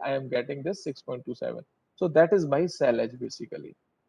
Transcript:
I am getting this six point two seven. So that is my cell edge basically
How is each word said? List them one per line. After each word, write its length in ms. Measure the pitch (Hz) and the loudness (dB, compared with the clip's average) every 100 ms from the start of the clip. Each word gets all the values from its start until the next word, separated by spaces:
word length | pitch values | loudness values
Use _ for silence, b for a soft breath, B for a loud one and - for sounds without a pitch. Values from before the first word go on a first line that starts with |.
I 60 | 139 | -2
am 180 | 139 131 | -2 -2
getting 340 | 123 127 143 | -2 -2 -4
this 200 | 147 196 | -6 -6
six 200 | 156 135 | -6 -10
point 220 | - 127 | -8 -8
two 100 | - | -8
seven. 300 | 117 120 117 - _ _ _ | -8 -6 -8 -12 _ _ _
So 120 | 180 | 2
that 240 | 151 170 | 6 6
is 140 | 202 151 | 6 4
my 200 | 139 175 | 2 2
cell 340 | - 135 117 | 2 2 2
edge 180 | 113 123 | 0 -4
basically 580 | 113 - 113 78 71 - _ _ | -10 -10 -12 -12 -12 -18 _ _